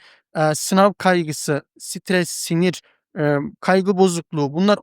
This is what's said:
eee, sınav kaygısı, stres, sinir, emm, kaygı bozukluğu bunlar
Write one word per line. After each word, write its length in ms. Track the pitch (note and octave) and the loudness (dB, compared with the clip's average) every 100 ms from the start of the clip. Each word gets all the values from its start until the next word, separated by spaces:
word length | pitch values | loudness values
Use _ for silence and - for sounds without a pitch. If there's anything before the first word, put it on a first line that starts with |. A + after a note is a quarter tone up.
| _ _ _ E3+ | _ _ _ -2
eee, 160 | D#3 D3+ | 0 0
sınav 380 | - F#3+ G3+ - | 0 4 2 2
kaygısı, 640 | F#3 F3+ D3+ D3 - C#3+ - _ | 0 0 -2 -6 -4 -4 -6 _
stres, 500 | - F#3 - F#3 E3 | -14 -12 -2 -2 -2
sinir, 520 | - - E3 F3+ - - _ _ F#3 | -6 -4 0 0 -2 -12 _ _ -4
emm, 340 | D3 C#3+ C#3+ - | 0 0 -4 -4
kaygı 360 | - F#3+ F#3 F3+ | 0 2 2 2
bozukluğu 560 | F#3+ E3+ - D#3 C#3+ | 2 2 -6 -4 -2
bunlar 260 | D#3 G3+ G3+ | 0 2 0